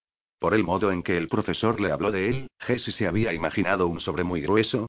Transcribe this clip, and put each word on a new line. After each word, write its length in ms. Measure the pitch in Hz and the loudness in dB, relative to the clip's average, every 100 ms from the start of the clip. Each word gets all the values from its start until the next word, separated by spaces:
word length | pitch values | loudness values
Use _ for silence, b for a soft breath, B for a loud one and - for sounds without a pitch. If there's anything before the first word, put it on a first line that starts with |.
| _ _ _ _ | _ _ _ _
Por 120 | 85 | 2
el 120 | 110 | 2
modo 260 | 87 95 101 | 2 2 2
en 140 | 90 | 0
que 120 | 85 87 | 0 -2
el 120 | 82 | 0
profesor 520 | 110 92 85 110 110 | -2 -2 0 0 0
le 120 | 95 | 0
habló 180 | 71 98 | 0 0
de 180 | 98 98 | 0 0
él, 220 | 131 131 - | -2 -6 -8
Jessie 340 | - 120 113 | -4 -2 -4
se 140 | - 98 | -2 0
había 260 | 92 113 | 2 0
imaginado 540 | 82 82 104 90 98 87 | 0 -2 0 0 2 2
un 140 | 82 | 0
sobre 240 | - 80 | -4 -2
muy 160 | 87 87 | -2 -2
grueso, 480 | 73 107 110 123 | 2 2 2 -2